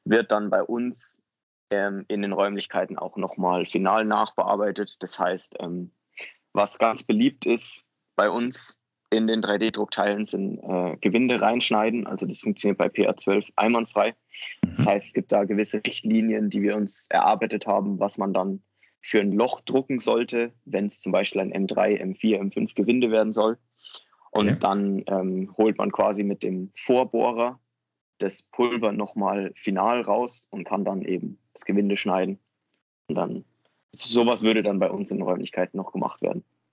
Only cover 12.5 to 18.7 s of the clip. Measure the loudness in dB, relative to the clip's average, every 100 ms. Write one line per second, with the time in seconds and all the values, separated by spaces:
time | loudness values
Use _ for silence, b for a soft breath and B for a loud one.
12.5 | -2 0 2 0 2 0 0 0 0 0
13.5 | 0 2 2 0 0 0 -2 _ B B
14.5 | B -2 2 2 2 0 -4 0 2 2
15.5 | 0 0 -2 -4 -4 0 2 2 0 0
16.5 | 0 0 0 -2 -4 -2 2 4 4 0
17.5 | -2 0 2 2 0 -2 0 0 2 0
18.5 | -4 -10